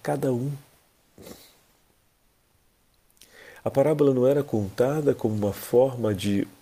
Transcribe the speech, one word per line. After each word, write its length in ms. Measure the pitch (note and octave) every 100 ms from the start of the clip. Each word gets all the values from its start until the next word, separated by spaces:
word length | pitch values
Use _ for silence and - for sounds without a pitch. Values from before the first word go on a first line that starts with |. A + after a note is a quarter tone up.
cada 300 | - D3 C#3
um. 200 | B2 C#3 C#3 - _ _ _ _ - - - - _ _ _ _ _ _ _ _ _ _ _ _ _ _ _ _ _ - - - -
A 60 | A2+
parábola 440 | C#3 C#3+ D3+ C#3+
não 120 | B2+ B2+
era 160 | C#3+
contada 720 | C3+ A2 G2 - B2+ D3+ C#3+
como 200 | B2 A2+
uma 180 | G#2+ G2+
forma 600 | F#2+ - A#2+ C3+ A#2+ A2
de 320 | G2 G#2 G2+ - -